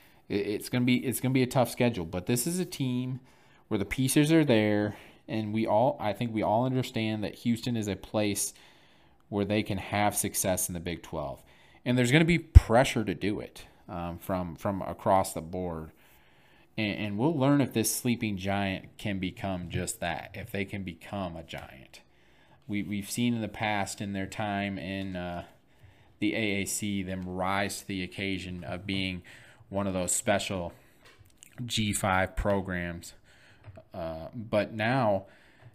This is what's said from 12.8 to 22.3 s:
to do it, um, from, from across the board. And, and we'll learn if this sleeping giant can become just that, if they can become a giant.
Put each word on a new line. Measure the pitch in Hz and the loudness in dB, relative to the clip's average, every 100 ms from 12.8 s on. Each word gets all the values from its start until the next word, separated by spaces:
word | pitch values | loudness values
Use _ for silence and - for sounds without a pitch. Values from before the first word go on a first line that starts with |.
| 135 120 | 6 2
to | 98 | -2
do | 82 95 98 | -2 -2 -4
it, | - - - - - | -8 -14 -20 -20 -14
um, | 87 87 85 | -8 -8 -8
from, | - 92 90 80 | -4 -4 -4 -4
from | 107 95 | -4 -4
across | - - - 95 95 | -4 -4 4 6 4
the | 85 | -2
board. | 80 90 90 80 78 - - - - _ - - - - | -6 -6 -4 -6 -10 -16 -20 -20 -20 _ -20 -20 -14 -4
And, | 104 80 | -2 -2
and | 104 101 | -4 0
we'll | 139 156 | 0 4
learn | 135 143 | 4 4
if | 135 | 4
this | 113 110 | 2 0
sleeping | - 123 117 110 95 | 0 0 0 0 -2
giant | 95 98 98 92 - - | -2 0 0 -2 -8 -8
can | 107 98 | -6 -2
become | 90 - 98 90 87 | -4 -4 -4 -4 -4
just | 90 90 - | -4 -4 -4
that, | 85 80 - | -4 -4 -8
if | 98 92 | -12 -8
they | 98 | -6
can | 95 104 | -4 -4
become | 92 82 - 101 90 85 | -8 -10 -8 -6 -6 -8
a | |
giant. | - 73 - 65 57 - - _ _ | -12 -12 -14 -18 -20 -20 -20 _ _